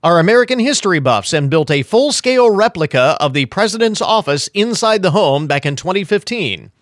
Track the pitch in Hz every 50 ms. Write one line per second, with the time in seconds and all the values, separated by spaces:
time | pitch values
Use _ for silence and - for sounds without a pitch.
0 | - 165 175 170 165 185 226 247 240 240 254 247 226 269 294 - - 202 180 156
1 | 135 135 120 104 98 - - 151 147 139 147 160 151 - 151 143 131 - - 226
2 | 269 294 247 - - 254 254 254 247 233 208 196 214 233 - 175 156 147 - 131
3 | 123 139 151 - - 143 131 143 135 - - 190 214 220 185 226 233 226 214 -
4 | - - 220 220 196 143 143 143 - - _ 202 202 233 226 - - 220 220 214
5 | 185 180 143 208 202 147 135 143 156 147 143 143 - 147 143 131 - 170 190 202
6 | 196 - 208 202 - - 233 233 180 120 98 80 98 98 _ _